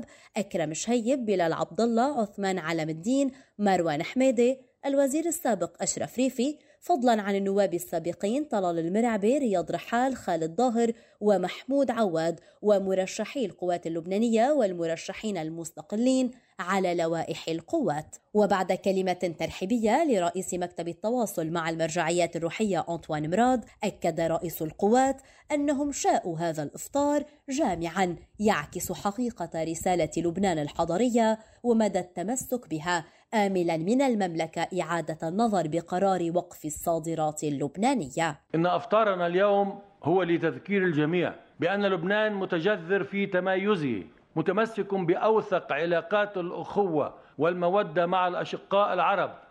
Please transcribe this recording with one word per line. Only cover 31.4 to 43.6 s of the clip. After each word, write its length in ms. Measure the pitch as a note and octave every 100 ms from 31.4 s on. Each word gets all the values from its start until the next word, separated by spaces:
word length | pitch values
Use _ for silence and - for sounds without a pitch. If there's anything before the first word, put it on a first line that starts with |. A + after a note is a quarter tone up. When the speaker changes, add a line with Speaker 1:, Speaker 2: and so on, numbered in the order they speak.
| - -
Speaker 1:
ومدى 360 | A#3+ A3+ G#3 F#3
التمسك 720 | F3+ - F3 B3+ - B3 -
بها، 360 | D#3 E3 F3 D#3+ _ _
آملاً 420 | A3+ G3+ F#3 E3+ E3
من 260 | E3+ B3+
المملكة 640 | C#4 A3+ F#3 E3 D#3+ E3+ E3 F3+
إعادة 480 | D#3+ E3+ D#3 D#3+ E3
النظر 400 | F#3 A#3 G3+ D#3
بقرار 600 | E3 E3 F3+ G3 F#3 E3+
وقف 300 | E3+ E3+ -
الصادرات 800 | D3+ - F3+ E3 D#3+ D#3+ D#3 D3+
اللبنانية. 960 | D3+ C#3 C#3+ - A#3 C4+ C#3 - F3 D3 _
Speaker 2:
إن 120 | D#3+ F3
إفطارنا 600 | F3 - G#3+ A3 F#3 E3+
اليوم 520 | F3 G3+ G3+ G3 - - _
هو 180 | C#3 F#3
لتذكير 640 | F3 E3+ D#3+ B2+ - G3
الجميع 500 | F#3 D3 D3+ F3+ C#3 - - -
بأن 260 | D#3+ G3+ G3+
لبنان 480 | F#3+ E3+ G#3 G#3+
متجذر 720 | G3+ F#3 F3 E3+ G#3 E3 G3
في 220 | F3 G3 G3
تمايزه، 760 | F3+ F#3 F#3+